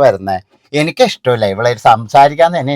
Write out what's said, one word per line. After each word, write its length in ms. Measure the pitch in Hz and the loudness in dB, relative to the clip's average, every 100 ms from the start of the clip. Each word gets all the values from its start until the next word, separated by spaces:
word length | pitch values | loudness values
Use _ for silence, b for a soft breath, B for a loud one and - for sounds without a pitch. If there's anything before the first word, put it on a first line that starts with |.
വരുന്നേ? 320 | 139 98 95 92 - _ _ 143 | 2 0 -4 -8 -10 _ _ -6
എനിക്കിഷ്ടമില്ല, 680 | 156 151 247 - - 120 104 | -4 -2 -2 -2 -4 -2 -2
ഇവളെ 180 | 95 120 120 - | -2 -4 0 2
സംസാരിക്കാൻ 600 | 113 110 139 143 147 165 175 | 0 2 2 2 2 0 0
തന്നെ 160 | 131 | -6